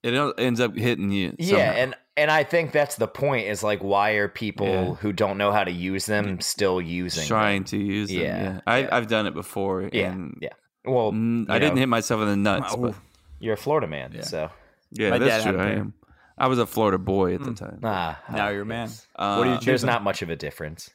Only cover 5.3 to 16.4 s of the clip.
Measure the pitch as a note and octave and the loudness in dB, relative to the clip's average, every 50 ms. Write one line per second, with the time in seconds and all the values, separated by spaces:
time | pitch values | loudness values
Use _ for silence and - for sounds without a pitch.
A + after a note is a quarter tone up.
5.3 | G2 G2 G2+ G2+ G2+ G#2 G2 F2+ F2+ F2 F2 F#2 F#2+ G2 - - G#2+ G#2 G2+ G2+ | 2 2 2 2 4 2 2 0 -2 -2 -2 -2 -2 -2 -2 0 0 0 0 0
6.3 | F#2+ F2 - - - - G2+ F#2+ F#2 F#2 F2+ D#2+ E2+ F2+ F2+ F2 E2+ E2 D#2+ D2 | -2 -4 -4 -4 -2 2 2 2 2 2 0 -2 -4 -4 -4 -4 -4 -4 -2 0
7.3 | A2+ A2 G#2+ G#2 G2+ G2 F#2+ - - G2+ G2+ G2+ G2 G#2 G#2 F#2+ F#2 F2+ E2 C#2 | 2 2 4 2 2 0 -2 -2 -4 -2 -2 -2 -2 -2 -4 -2 -2 -2 -2 -2
8.3 | A#1 - F#2+ F#2+ F#2+ F#2 - - A#2 C3 C3+ - - A#2+ A#2 G#2+ A2+ A2 G#2 G2 | -2 -4 -4 -4 -6 -6 -2 0 0 2 2 2 0 0 0 0 0 0 0 -2
9.3 | - D#2 G2 - - G2+ G2 G2 F#2+ F#2 F#2+ - - A2+ F#2 F#2 F#2 F#2+ F2 C#2 | -4 -6 -10 -8 -6 -4 -2 -2 -2 -2 -4 -2 -2 0 0 0 -2 -6 -8 -10
10.3 | - - - - - _ _ _ _ _ _ B2 C3 B2 A2+ G#2+ G2+ A2 A2+ A#2 | -10 -10 -10 -12 -12 _ _ _ _ _ _ 0 2 2 2 2 2 2 2 2
11.3 | A#2 A#2 A2 - - A#2 - D3+ - C3 C3 C3 A#2+ A#2 G#2+ - A#2+ G#2+ G#2+ G#2 | 2 0 0 0 2 2 4 4 4 4 2 4 2 0 2 0 0 2 2 2
12.3 | G2+ G2+ G2+ G#2 G2 F#2 F2+ F#2 G#2+ A#2+ B2 A#2+ G#2 - - _ _ _ _ - | 2 4 4 2 2 2 0 -2 -2 -2 -2 -2 -4 -6 -16 _ _ _ _ -20
13.3 | - - - A2+ G#2+ G#2 - C3+ D3 D#3 B2 E2 D#2 C#2+ B1+ B1 - - - - | -18 -8 -4 -4 -4 -2 0 0 0 0 0 -2 -6 -8 -8 -10 -12 -10 -10 -6
14.3 | - D#2+ D#2 D#2+ - - - _ _ _ _ _ - - A2 G2+ - B2 B2 B2+ | -4 -4 -6 -6 -8 -16 -20 _ _ _ _ _ -4 -2 0 2 2 4 4 4
15.3 | A2+ A2 A2 G#2+ G2 F2+ F#2+ G#2 G#2 G2+ G#2 G#2 G#2+ _ _ _ - _ _ _ | 4 2 2 0 0 0 0 0 0 -2 -4 -6 -8 _ _ _ -20 _ _ _
16.3 | _ - | _ -2